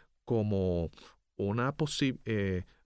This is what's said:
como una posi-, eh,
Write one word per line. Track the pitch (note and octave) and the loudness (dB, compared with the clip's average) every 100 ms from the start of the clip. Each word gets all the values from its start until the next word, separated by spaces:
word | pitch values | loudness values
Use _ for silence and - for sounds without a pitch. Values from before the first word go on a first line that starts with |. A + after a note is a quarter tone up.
| _ _ | _ _
como | - A#2 G#2+ G2 F#2 F2 E2 - - - _ - | -2 0 2 2 2 2 -2 -6 -20 -20 _ -4
una | G2 A2+ B2+ C#3+ | -2 0 0 0
posi-, | D3+ - C#3 A#2+ | -2 0 0 0
eh, | - G#2+ G2 F#2 - _ | -2 0 0 -2 -6 _